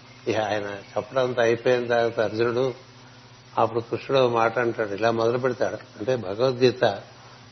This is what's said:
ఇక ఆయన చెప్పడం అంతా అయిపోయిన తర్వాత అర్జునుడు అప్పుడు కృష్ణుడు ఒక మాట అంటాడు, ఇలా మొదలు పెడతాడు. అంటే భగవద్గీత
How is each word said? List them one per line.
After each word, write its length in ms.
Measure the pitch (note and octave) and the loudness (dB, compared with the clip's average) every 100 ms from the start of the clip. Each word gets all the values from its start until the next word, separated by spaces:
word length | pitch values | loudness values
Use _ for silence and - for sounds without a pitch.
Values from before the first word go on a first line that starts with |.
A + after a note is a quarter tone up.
| - - B2 | -20 -8 -2
ఇక 100 | G#2+ | -2
ఆయన 400 | G#2+ G#2 G2+ G2+ G2+ G#2+ | 0 -2 -4 -10 -8 -8
చెప్పడం 260 | - C3 | -4 -2
అంతా 200 | B2+ B2 | 0 2
అయిపోయిన 440 | A#2 A#2 C3 B2 A#2+ | 2 2 2 0 2
తర్వాత 320 | A#2+ A#2 A#2 | 0 0 0
అర్జునుడు 640 | G#2+ G#2+ A#2+ A#2+ C3 - - - - - - - - - | -2 0 0 0 -2 -4 -16 -20 -20 -20 -20 -20 -8 -2
అప్పుడు 240 | A2+ A#2 | 0 -2
కృష్ణుడు 440 | - A#2 - C3+ | -4 -6 0 2
ఒక 80 | B2 | 2
మాట 280 | A#2 A2+ B2 | 2 2 2
అంటాడు, 300 | A#2 A#2 G#2+ | 0 -2 -4
ఇలా 220 | G2 A2+ | 0 0
మొదలు 260 | A2+ A2+ B2 | 2 0 0
పెడతాడు. 380 | C3 A#2 G2+ G#2 | -2 0 -2 -4
అంటే 400 | - - G#2+ B2+ | -12 -8 -2 -2
భగవద్గీత 880 | F#2 G#2 C3 B2 B2+ - A2+ G2+ - - - - - | -4 0 0 4 2 4 0 0 -10 -20 -20 -20 -20